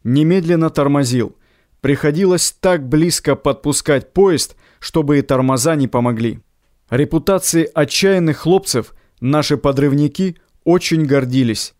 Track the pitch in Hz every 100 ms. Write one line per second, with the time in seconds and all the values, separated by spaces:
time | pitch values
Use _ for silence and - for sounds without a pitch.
0 | 117 135 156 190 165 170 160 - 143 143
1 | 127 123 113 _ _ _ _ _ 131 139
2 | 151 151 190 175 - - 190 175 127 151
3 | 170 - 151 139 147 - 143 139 - 139
4 | - 180 196 147 - - _ _ - 165
5 | 147 147 - 131 131 131 151 156 127 123
6 | 120 113 117 - _ _ _ _ - 123
7 | 147 160 - 190 - 165 160 - 143 -
8 | 196 190 165 135 160 190 - 120 - -
9 | _ - 123 151 139 143 143 135 143 143
10 | 147 165 190 165 _ _ - 175 - 160
11 | 147 139 127 127 120 104 -